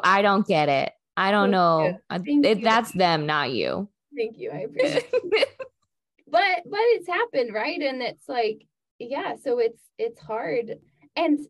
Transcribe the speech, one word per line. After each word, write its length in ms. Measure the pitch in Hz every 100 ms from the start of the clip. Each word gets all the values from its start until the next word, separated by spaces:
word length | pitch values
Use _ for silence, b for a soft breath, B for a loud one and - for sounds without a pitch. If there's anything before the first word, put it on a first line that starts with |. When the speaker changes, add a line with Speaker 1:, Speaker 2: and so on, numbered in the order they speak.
Speaker 1:
I 160 | 180 196
don't 240 | 202 196 202
get 220 | 170 147
it. 240 | 139 - - _ -
I 140 | 190
don't 120 | 202
Speaker 2:
Thank 80 | 196
Speaker 1:
know. 340 | 190 170 160 156
Speaker 2:
you. 100 | 185 -
Speaker 1:
I, 100 | 180
Speaker 2:
Thank 280 | 185 294 262
Speaker 1:
it, 120 | 214
Speaker 2:
you. 60 |
Speaker 1:
that's 280 | 220 226 220
them, 340 | 180 180 160 151
not 240 | 151 131
you. 360 | 120 65 69 202 _ _ 285
Speaker 2:
Thank 220 | - -
you. 120 | -
I 80 | -
appreciate 460 | - - 523 - 466
it. 360 | 508 349 415 554
Speaker 1:
<laughs> 40 | - 523 _ _ _ _ _ -
Speaker 2:
But, 300 | 339 392 349
but 140 | - 403
it's 280 | 466 415 359
happened, 440 | 359 466 277 240
right? 280 | 208 262 330
And 200 | 277 262
it's 260 | 233 - -
like, 340 | 247 220 - _ _ _ -
yeah, 340 | 233 285 381 220
so 160 | 269 240
it's, 220 | 226 233 _ -
it's 220 | 226 233
hard. 560 | - 220 247 254 214 - _ b b -
And 240 | 320 294 -